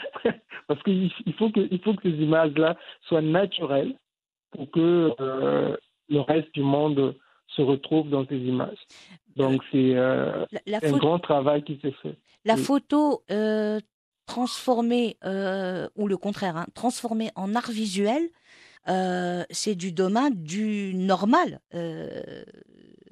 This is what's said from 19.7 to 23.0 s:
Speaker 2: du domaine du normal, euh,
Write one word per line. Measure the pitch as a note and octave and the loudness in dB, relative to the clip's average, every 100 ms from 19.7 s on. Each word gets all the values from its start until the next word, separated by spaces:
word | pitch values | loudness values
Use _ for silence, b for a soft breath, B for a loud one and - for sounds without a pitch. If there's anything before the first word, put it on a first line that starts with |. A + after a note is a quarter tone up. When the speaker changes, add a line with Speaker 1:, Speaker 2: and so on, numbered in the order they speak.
| F#3 | -2
Speaker 2:
du | F#3 | -4
domaine | D#3+ F#3 A3 C#4+ G3+ | 0 0 2 2 0
du | D3+ F#3+ G#3+ G#3 G3 F#3 | -4 -4 -2 -2 -4 -2
normal, | F#3+ F3+ G3+ D#4 D4 - _ F3 | 0 2 4 4 2 -4 _ -8
euh, | E3+ D#3+ C#2 - - - - - - - - - | -8 -8 -10 -10 -12 -14 -18 -20 -20 -20 -20 -20